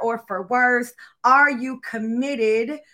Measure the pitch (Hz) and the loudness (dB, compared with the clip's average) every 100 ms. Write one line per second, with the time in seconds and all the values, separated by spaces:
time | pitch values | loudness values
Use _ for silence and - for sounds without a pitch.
0 | 226 226 - 220 185 247 247 247 240 - | -2 -4 -6 -8 -2 2 2 2 -2 -10
1 | - _ - 277 285 254 254 262 - 226 | -20 _ 4 6 4 2 -6 -10 -10 -8
2 | 220 233 269 277 220 220 233 302 - | -4 -2 -2 0 0 0 -2 -8 -14